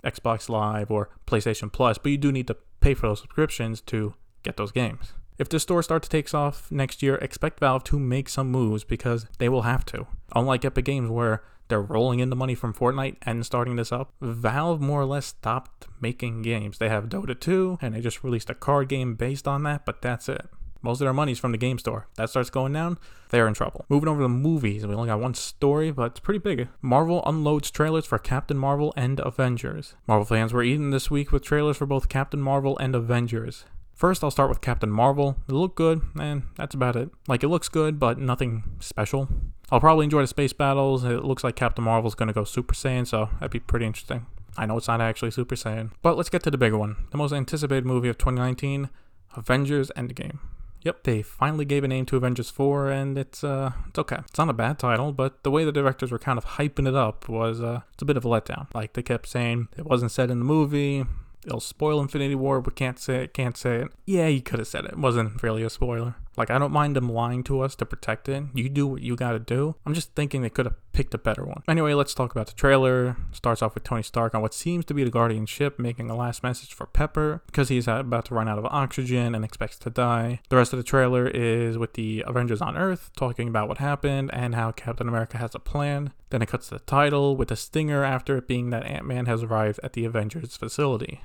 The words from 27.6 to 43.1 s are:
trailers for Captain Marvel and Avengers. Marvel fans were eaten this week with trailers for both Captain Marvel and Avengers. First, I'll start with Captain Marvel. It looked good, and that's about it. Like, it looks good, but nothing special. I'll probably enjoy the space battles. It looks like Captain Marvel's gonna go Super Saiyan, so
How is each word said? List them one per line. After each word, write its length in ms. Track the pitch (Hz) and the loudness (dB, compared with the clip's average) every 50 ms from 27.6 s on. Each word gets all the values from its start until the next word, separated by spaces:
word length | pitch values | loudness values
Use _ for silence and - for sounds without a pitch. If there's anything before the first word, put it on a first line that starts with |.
| - - - | 0 -2 0
trailers 340 | - 151 156 160 160 151 | 0 2 2 2 0 0
for 120 | - - 110 | 0 -2 -2
Captain 380 | - - 135 131 143 - 147 | 0 0 0 0 0 0 -2
Marvel 380 | 139 135 135 143 143 147 151 - | 0 2 2 2 2 2 0 0
and 220 | - 127 123 135 135 | 0 0 0 0 0
Avengers. 760 | - - - - 131 127 123 117 - - - - - - - - - | -2 -4 0 0 2 2 2 0 -2 -6 -6 -8 -10 -12 -16 -14 0
Marvel 180 | - 110 107 104 | 4 4 4 4
fans 280 | 107 120 113 113 113 117 | 4 4 4 4 2 2
were 100 | 123 120 | 2 2
eaten 280 | 120 131 151 151 143 | 4 2 2 2 0
this 200 | 139 131 - - | 0 0 0 0
week 220 | 147 143 143 139 - | 0 0 2 4 2
with 100 | 143 - | 2 4
trailers 340 | - 151 147 147 151 143 | 4 2 4 4 2 2
for 100 | - 147 | 0 0
both 220 | 139 139 135 127 - | 0 0 2 2 2
Captain 320 | - 135 135 - - 143 | 0 0 -2 -2 -2 -2
Marvel 380 | 139 135 135 139 135 135 139 - | 0 2 2 2 2 2 0 0
and 160 | 139 127 131 | 0 0 0
Avengers. 680 | 123 113 113 123 120 120 120 113 113 113 120 120 - - - - - - - - | 0 2 2 2 2 2 0 -2 -4 -4 -6 -10 -12 -16 -16 -16 -16 -16 -16 -6
First, 280 | - - 175 185 - - | 2 2 2 4 4 0
I'll 80 | 147 | -2
start 200 | 131 - 139 135 | 2 4 2 4
with 100 | 123 - | 2 0
Captain 300 | - - 120 - - 107 | 0 0 0 0 0 0
Marvel. 480 | 104 107 117 135 139 143 143 139 135 - - - | 2 4 4 4 4 4 2 2 0 -2 -4 -2
It 40 | 135 | 0
looked 220 | 139 175 185 - | 0 0 0 0
good, 280 | - 165 160 160 160 147 - - 151 | 2 4 4 4 4 0 -2 -2 -4
and 220 | 147 147 147 143 127 - - | -4 -4 -4 -4 -4 -6 -8
that's 200 | - - 143 - | -8 -8 -8 -2
about 200 | 135 127 123 120 | 0 0 0 2
it. 140 | 120 123 147 - - - | 0 -4 -6 -8 -16 -4
Like, 160 | - 127 117 - | -2 0 2 2
it 60 | 143 | 2
looks 220 | 170 170 - - | 2 2 0 0
good, 280 | - 160 156 156 156 147 | 0 0 2 2 2 2
but 200 | 143 120 117 135 | 2 2 2 2
nothing 440 | 135 127 123 123 135 123 113 113 104 - - - | 0 -2 0 0 0 -2 -2 -2 -4 -4 -6 -6
special. 500 | - - - - 107 - - 135 135 135 - - - - - - - - - | -10 -10 -4 -2 -2 0 0 -2 0 0 0 -2 -2 -4 -6 -10 -4 2 4
I'll 80 | 123 | 8
probably 240 | 131 156 160 156 151 | 8 8 8 8 6
enjoy 160 | 147 151 151 | 4 4 4
the 60 | 139 | 4
space 260 | 123 - - 143 131 - | 4 2 2 0 0 2
battles. 500 | - 147 139 135 139 135 135 135 131 123 | 2 2 2 4 4 4 4 2 2 2
It 220 | 123 120 117 - | 2 0 0 0
looks 180 | 139 131 127 - | -2 -2 0 0
like 140 | 127 113 | -2 0
Captain 260 | - 131 117 - - 117 | 2 0 0 0 2 2
Marvel's 320 | 113 113 117 110 117 107 | 2 4 4 2 2 0
gonna 200 | - 117 110 107 | 0 0 0 2
go 100 | 110 104 | 0 -2
Super 300 | - - - 120 - - | -2 -2 -4 -2 -2 -4
Saiyan, 320 | - - 139 127 123 123 | -2 -2 0 0 0 0
so 240 | - | 0